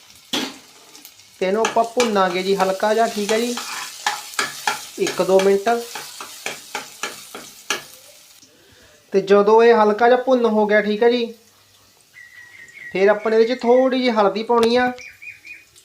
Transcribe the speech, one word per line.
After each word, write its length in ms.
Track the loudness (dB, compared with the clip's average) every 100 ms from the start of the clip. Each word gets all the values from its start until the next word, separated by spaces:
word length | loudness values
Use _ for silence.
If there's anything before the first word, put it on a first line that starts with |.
| _ -20 -10 -8 -8 -12 -20 -20 -20 -20 -20 _ _ -6
ਤੇ 60 | -4
ਇਹਨੂੰ 180 | -2 -2
ਆਪਾਂ 160 | 0 -2
ਭੁੰਨਾਂਗੇ 560 | 0 0 0 0 -2
ਜੀ 120 | -2 0
ਹਲਕਾ 360 | 0 0 -2
ਜਿਹਾ, 120 | 0 -2
ਠੀਕ 240 | -2 -2
ਹੈ 60 | -2
ਜੀ, 160 | -2 -6 -10 -12 -14 -10 -8 -8 -12 -10 -8 -6 -8 -8 -10 -6
ਇੱਕ 240 | -4 -2
ਦੋ 160 | 2 4
ਮਿੰਟ। 280 | 4 2 0 -4 -6 -14 -16 -16 -18 -12 -12 -12 -12 -14 -14 -14 -14 -14 -18 -20 -20 -18 -10 -10 -10 -20 -20 -20 _ -20 _ _ _ _ _ _ _
ਤੇ 80 | -2
ਜਦੋਂ 400 | 4 4 6 6
ਇਹ 120 | 6
ਹਲਕਾ 340 | 6 4 4 4
ਜਿਹਾ 140 | 4
ਭੁੰਨ 220 | 2 2 2
ਹੋ 200 | 0 2
ਗਿਆ, 140 | 2
ਠੀਕ 200 | 0 2
ਹੈ 80 | 2
ਜੀ, 160 | 2 -4 -10 _ _ _ _ _ _ _ -20 -20 -20 -20 -20 -20 -20 -8
ਫਿਰ 160 | 0 2
ਆਪਾਂ 240 | 2 0
ਇਹਦੇ 120 | 2 2
'ਚ 120 | 0
ਥੋੜ੍ਹੀ 380 | 2 4 4 2
ਜਿਹੀ 120 | 0
ਹਲਦੀ 320 | 2 2 0
ਪਾਉਣੀ 340 | 0 2 4 2
ਆ, 140 | 0 -4 -16 -20 -20 -20 -20 -20 _ _